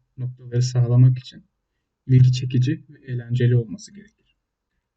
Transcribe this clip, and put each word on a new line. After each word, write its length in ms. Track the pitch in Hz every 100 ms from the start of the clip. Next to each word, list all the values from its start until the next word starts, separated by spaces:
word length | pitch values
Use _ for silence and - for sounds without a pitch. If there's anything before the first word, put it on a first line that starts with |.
| _ -
noktaları 440 | 127 - 123 120
sağlamak 560 | 123 127 120 123 127 127
için 280 | - - _ _ _ _ _ _ -
ilgi 240 | 127 127
çekici 540 | - - 123 127 165 -
ve 220 | - 135
eğlenceli 440 | 120 117 123 120 120
olması 380 | 110 87 -
gerekir. 440 | - - _ _ _ _ _ _ _ _